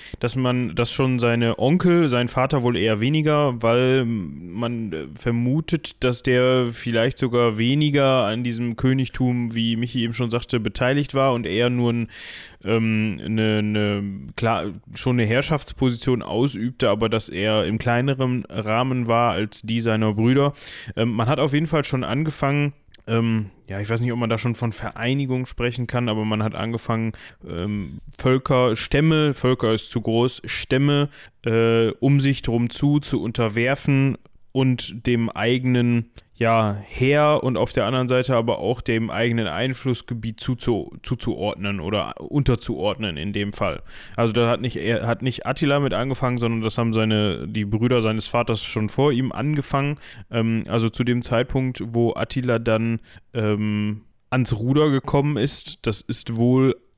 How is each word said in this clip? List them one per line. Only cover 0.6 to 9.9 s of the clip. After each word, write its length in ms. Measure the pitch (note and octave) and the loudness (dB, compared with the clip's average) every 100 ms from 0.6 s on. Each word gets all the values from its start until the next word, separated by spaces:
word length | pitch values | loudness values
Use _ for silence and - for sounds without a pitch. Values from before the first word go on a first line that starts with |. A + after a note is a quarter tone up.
| B2 | 0
dass 180 | E2+ A#2 | -2 -2
schon 280 | - C3 B2+ | 0 0 2
seine 400 | A#2 A#2 A#2 - | 2 2 2 2
Onkel, 480 | B2 F3 F3+ F3 D#3+ | 2 4 4 4 4
sein 220 | A#2+ B2 | 2 0
Vater 320 | - C3+ C#3+ | 0 2 2
wohl 140 | A#2+ A2+ | 2 2
eher 240 | G#2+ G#2+ | 2 2
weniger, 600 | A#2+ D#3 D3+ D3 D3 A#2+ | 2 2 2 2 2 2
weil 440 | A2+ A#2+ B2+ C3 A#2+ | 2 4 4 4 2
man, 880 | A2+ E2 C#2+ F2 F2+ A#2+ A#2+ A2 | -2 -4 -10 -10 -6 -4 -4 -6
äh, 140 | D#2+ C#2 D2+ | -6 -10 -6
vermutet, 840 | - A#2 B2 D3 D#3+ D#3+ - - | -2 0 2 0 0 -2 -4 -4
dass 200 | B2+ A#2+ | -2 0
der 440 | - B2 B2+ B2+ B2 | 2 2 4 4 2
vielleicht 500 | A#2 B2 A2+ A#2+ - | -4 -2 0 0 0
sogar 400 | C3 A#2+ A#2+ G#2+ | 0 2 2 2
weniger 680 | A#2 C#3+ D3+ C#3+ C3+ C3 G#2 | 2 4 4 4 4 4 2
an 180 | A2 | 0
diesem 340 | B2 A#2 A#2+ A2+ | -2 -2 -4 0
Königtum, 760 | C3 C3 B2+ - B2+ B2 A#2+ | 2 2 0 0 0 0 -2
wie 220 | A2+ A2+ A2+ | -2 -2 0
Michi 260 | A#2+ | -2